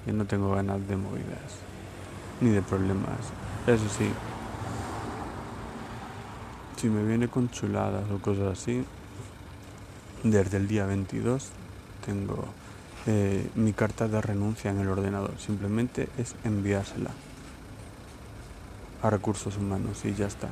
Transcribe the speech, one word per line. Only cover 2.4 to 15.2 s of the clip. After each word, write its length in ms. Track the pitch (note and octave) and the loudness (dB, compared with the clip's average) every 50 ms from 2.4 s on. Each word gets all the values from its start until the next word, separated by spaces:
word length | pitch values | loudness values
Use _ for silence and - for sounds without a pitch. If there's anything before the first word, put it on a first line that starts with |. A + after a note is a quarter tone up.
ni 80 | B2+ A#2 | 6 8
de 140 | G#2+ G2+ | 8 6
problemas. 560 | F#2 - G2 G2 F#2+ F#2+ G2 G2 - - - - - - - - - - - - - | 6 4 2 4 4 4 4 2 2 0 -2 -4 -4 -6 -6 -8 -6 -6 -4 0 4
Eso 200 | - A#2 A2 A2 G#2 | 6 6 6 6 2
sí, 200 | - - G#2+ G2+ G2 - - - - - - - - - - - - - - - - - - - - - - - - - - - - - - - - - - - - - - - - - - - - - - - - - - - - | 2 2 2 2 2 0 -4 -6 -6 -6 -8 -8 -6 -6 -6 -6 -4 -6 -6 -6 -6 -6 -6 -6 -6 -6 -6 -8 -8 -8 -8 -8 -10 -10 -10 -10 -10 -10 -10 -10 -10 -10 -10 -10 -10 -10 -10 -10 -10 -12 -12 -12 -12 -12 -12 -12 -6
si 120 | - - A2+ | 0 2 4
me 160 | A2 G#2 G#2 | 4 4 4
viene 240 | G#2+ A2+ A#2 A#2+ A#2+ | 4 4 4 4 4
con 220 | - C3 B2 A#2+ | 4 2 2 2
chuladas 600 | - - - G2+ G2+ G2+ G2+ G2+ G2+ G2 G2+ G#2 | 0 -2 0 2 2 2 2 2 2 0 0 0
o 60 | G2+ | -2
cosas 420 | G2 - G#2+ G2+ G2 G2+ G2 F#2+ - | 0 2 2 4 4 4 2 2 0
así, 240 | - A#2+ A#2+ B2+ C3 - - - - - - - - - - - - - - - - - - - - - - - - - - - | 0 0 0 0 -2 -4 -8 -14 -14 -14 -12 -12 -12 -12 -14 -14 -14 -14 -14 -14 -14 -14 -14 -14 -14 -14 -16 -16 -16 -14 -8 0
desde 340 | - A2+ G#2+ G2+ F#2+ F#2+ G2+ | 4 6 8 8 6 6 4
el 120 | G2 G2 G2 | 2 2 4
día 180 | G#2+ G#2+ G2 | 4 2 4
veintidós 640 | G2 G2 G2 F#2+ F#2+ - A2 G#2+ A2+ B2+ C#3 - - - - - - - - - - - - - | 4 2 2 0 0 -2 0 2 2 2 0 -2 -6 -12 -14 -14 -14 -14 -16 -14 -14 -14 -10 -4
tengo, 400 | - G2+ G2+ G2+ G2+ G#2 G#2+ - G#2+ - - - - - - - - - - - | -2 -2 0 0 -2 -2 -2 -4 -6 -8 -12 -14 -16 -14 -14 -14 -14 -10 -4 2
eh, 440 | A2+ A2 G#2 G2+ G2 G2 F#2+ - - - | 4 6 6 6 6 4 2 0 0 2
mi 180 | A2+ A2 A2 G2+ | 4 4 4 6
carta 340 | - A2 G#2 G#2 - A2+ A2 | 4 4 2 4 2 0 2
de 140 | G#2+ G#2+ | 2 2
renuncia 480 | G#2+ A2 G2+ G2+ G2+ G#2 A2 - - G#2+ | 2 2 2 2 2 0 0 0 -2 0
en 80 | G2 G2 | 0 2
el 100 | G2 F#2+ | 2 2
ordenador. 500 | F#2 G2 G2 G2 G2 G2 | 2 2 2 2 2 0